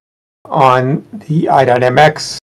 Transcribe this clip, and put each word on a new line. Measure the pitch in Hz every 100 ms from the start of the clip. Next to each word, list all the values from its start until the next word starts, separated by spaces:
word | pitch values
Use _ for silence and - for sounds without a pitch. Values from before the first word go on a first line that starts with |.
| _ _ _ _ -
on | 160 131 127 131 151 - 220 -
the | 156 349
I | 143 127
dot | 123
M | 123 131
X | 151 - - -